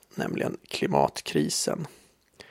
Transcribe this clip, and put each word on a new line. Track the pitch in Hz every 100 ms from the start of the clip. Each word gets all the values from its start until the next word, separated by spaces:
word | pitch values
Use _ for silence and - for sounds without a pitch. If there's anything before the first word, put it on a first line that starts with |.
| _
nämligen | - - 50 - - -
klimatkrisen. | - - 71 69 - - - 76 - - - 78 - _ _ _ - -